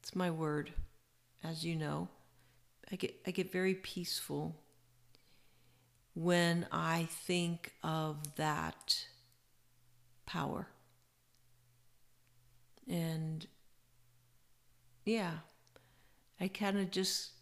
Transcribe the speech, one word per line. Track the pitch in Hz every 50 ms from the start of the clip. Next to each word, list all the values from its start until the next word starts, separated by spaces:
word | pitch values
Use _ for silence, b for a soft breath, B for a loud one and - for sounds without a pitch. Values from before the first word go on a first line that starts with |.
It's | - - -
my | 180 185 175
word, | 165 160 160 151 151 147 147 - - - - - - - _ _ _ _ _ _ _ _ -
as | 160 165 160 160
you | 170 165
know. | 160 156 147 147 147 180 180 - - - b b b b b b b b - _ _ - -
I | 196
get, | 180 - - - - -
I | 185
get | 175 185 185 185
very | - 185 185 190 190
peaceful | 190 190 - - 185 175 - - - - - 147 143 151 165 160 - - - - - - - _ - - - b b b b b b b b b b b b b b b b b b _ _ _
when | 170 160 175 175 175 175 170 170 170 - -
I | - 165 165 165 165 165 165 160
think | - - - - 180 175 175 170 170 170 - - - - -
of | 160 160 160 156 156 151 151 151 147 -
that | - 156 156 147 147 80 80 - - - - - - - - - - - - - _ _ _ _ - - _ - - - - - - - - - - -
power. | - - 165 156 - - - - - - - - - _ _ _ _ _ _ _ _ _ _ _ - - - - - _ - - - - - - - - _ - - - - - - - - - - - - -
And | - 175 170 165 165 160 160 156 156 160 156 - - - - - - - - _ _ - - - - - - - - _ - - - - - - - - - - - - - -
yeah, | 202 226 226 196 170 160 160 - - - - _ - b b b b b b b b b b b b _ -
I | 185
kinda | 190 190 - 208 196 196 202 196
just | 185 - 185 190 185 - - - - - -